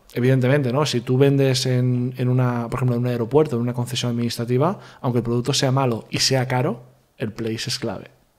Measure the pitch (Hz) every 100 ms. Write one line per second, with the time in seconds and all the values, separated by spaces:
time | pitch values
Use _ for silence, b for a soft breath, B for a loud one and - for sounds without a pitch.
0 | _ - 123 131 123 147 127 127 147 123
1 | 120 131 139 139 135 131 131 127 127 123
2 | 127 127 123 127 123 120 117 127 127 120
3 | 123 120 113 143 151 120 120 120 117 123
4 | 123 120 117 - 120 127 156 208 B B
5 | 135 120 117 120 120 120 135 135 131 110
6 | - - - 131 123 127 143 240 - _
7 | _ - 113 104 113 113 - - 113 95
8 | - _ _